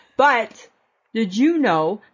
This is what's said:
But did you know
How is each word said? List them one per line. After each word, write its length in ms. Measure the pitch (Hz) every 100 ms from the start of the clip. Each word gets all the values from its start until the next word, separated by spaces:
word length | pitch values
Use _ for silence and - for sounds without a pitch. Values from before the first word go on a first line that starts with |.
| _ -
But 520 | 285 240 220 - - _ _ _ _
did 220 | 220 202 202
you 220 | 302 339
know 420 | 233 160 160 208 -